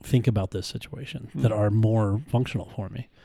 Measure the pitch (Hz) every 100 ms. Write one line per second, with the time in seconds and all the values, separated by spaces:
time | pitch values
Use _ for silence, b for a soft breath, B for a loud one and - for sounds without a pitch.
0 | - 127 120 104 92 92 - - - -
1 | 131 139 - 156 123 107 104 110 110 110
2 | 101 107 - 120 127 - - - 95 127
3 | - b